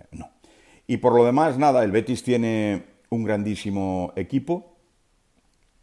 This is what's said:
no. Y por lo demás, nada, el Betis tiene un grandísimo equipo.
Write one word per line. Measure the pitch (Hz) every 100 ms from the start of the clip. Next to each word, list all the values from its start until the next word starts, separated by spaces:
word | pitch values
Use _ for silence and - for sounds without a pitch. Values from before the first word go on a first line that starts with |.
| -
no. | - 80 _ _ _ _ _ -
Y | 123
por | 123
lo | 120
demás, | 120 131 160 127
nada, | 147 127
el | 107
Betis | 104 113 123
tiene | - 120 113 110 107 98 - _ -
un | 117
grandísimo | 107 104 104 101 104 98 95 92 87 -
equipo. | - 139 123 175 - _ _ _ _ _ _ _ _ _ _ _